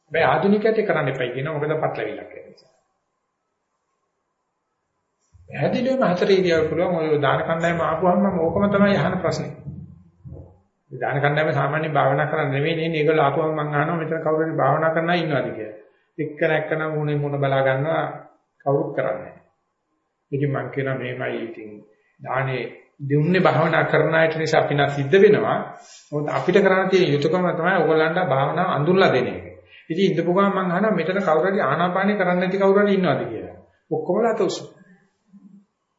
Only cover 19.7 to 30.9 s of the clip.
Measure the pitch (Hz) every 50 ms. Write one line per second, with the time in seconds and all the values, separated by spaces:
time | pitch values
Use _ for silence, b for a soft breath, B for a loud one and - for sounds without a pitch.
19.7 | _ _ _ _ _ _ _ _ _ _ _ _ 147 135 147 139 131 127 123 -
20.7 | - 139 135 135 131 120 120 123 123 123 127 123 120 117 113 113 - 120 110 104
21.7 | 104 104 101 _ _ _ _ _ _ _ 139 123 120 131 135 135 131 123 113 113
22.7 | - - - _ _ _ 143 135 143 147 151 170 180 185 - 156 139 147 160 170
23.7 | - 156 143 - - 156 156 151 156 160 165 160 - 160 160 151 - - - -
24.7 | 151 143 143 139 143 143 135 135 - 196 202 208 160 120 107 - - - - -
25.7 | - B B B B B B B 147 147 147 - - 135 135 - 185 202 185 190
26.7 | 185 190 190 185 190 185 175 151 143 139 143 160 180 185 180 175 160 - 160 175
27.7 | 196 185 156 156 160 156 156 160 170 180 185 165 135 135 139 151 156 170 180 -
28.7 | 135 135 147 160 185 190 190 160 135 127 113 - 95 92 - - - - B B
29.7 | B B B B 160 180 196 180 151 160 160 170 175 190 196 202 190 190 185 180
30.7 | 170 180 214 220